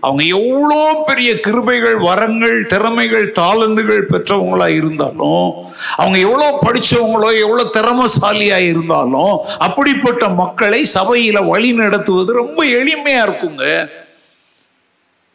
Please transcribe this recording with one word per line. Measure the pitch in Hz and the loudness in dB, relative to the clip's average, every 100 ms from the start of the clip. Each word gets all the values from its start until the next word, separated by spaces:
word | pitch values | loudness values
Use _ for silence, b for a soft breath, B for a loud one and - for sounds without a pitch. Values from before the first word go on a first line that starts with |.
அவங்க | 135 139 | -2 0
எவ்வளோ | 160 185 240 269 294 302 311 311 311 | 0 2 0 0 2 2 2 0 -2
பெரிய | 254 240 226 | 0 0 0
கிருபைகள், | 208 233 226 247 233 220 | 0 0 0 0 0 0
வரங்கள், | 175 185 220 226 226 226 208 | 0 0 0 0 0 0 0
திறமைகள், | 190 220 233 233 220 202 | 0 0 -2 0 0 -2
தாளந்துகள் | - 175 220 220 220 214 214 - | 0 0 2 2 0 0 0 0
பெற்றவங்களா | 180 - 196 180 180 175 | -2 0 -2 0 0 0
இருந்தாலும், | 156 156 151 139 - 95 170 180 - B B B B | 0 -2 -2 -4 -2 -2 0 -2 -4 B B B B
அவங்க | 185 190 | 0 2
எவ்வளோ | 190 262 294 - | 2 2 2 0
படிச்சவங்களோ, | 226 240 - 240 226 220 220 220 | 0 0 0 0 2 2 2 2
எவ்வளோ | 214 240 220 | 2 0 0
திறமைசாலியா | 220 226 247 247 - 202 208 208 190 | 0 2 2 2 2 0 0 0 2
இருந்தாலும், | 180 165 165 151 127 135 185 190 B B | 0 0 0 0 0 0 0 0 B B
அப்படிப்பட்ட | 190 269 285 277 247 240 214 | -2 0 0 2 0 0 0
மக்களை | 180 180 - 208 233 302 | 0 -2 0 0 0 0
சபையில | 185 190 240 226 202 175 | 0 0 0 2 0 0
வழி | 180 247 | 0 0
நடத்துவது | 233 208 202 - 185 185 | 2 0 0 0 0 0
ரொம்ப | 240 240 320 302 | -2 -2 -2 0
எளிமையா | 240 269 311 285 262 208 | 2 0 -2 0 0 0
இருக்குங்க. | - 175 143 139 165 - - - _ _ _ _ _ _ _ _ _ _ _ _ | -2 -6 -4 -2 -2 -4 -10 -20 _ _ _ _ _ _ _ _ _ _ _ _